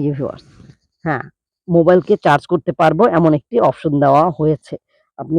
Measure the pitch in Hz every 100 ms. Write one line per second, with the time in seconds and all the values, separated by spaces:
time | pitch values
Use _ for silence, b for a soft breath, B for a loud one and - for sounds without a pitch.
0 | 147 139 131 - _ - - _ _ _
1 | 165 135 - _ _ _ - 170 165 180
2 | - 175 165 147 - 180 - 147 160 156
3 | 240 170 165 151 - 233 170 - 160 143
4 | 143 139 175 - 156 151 - - _ _
5 | _ - 160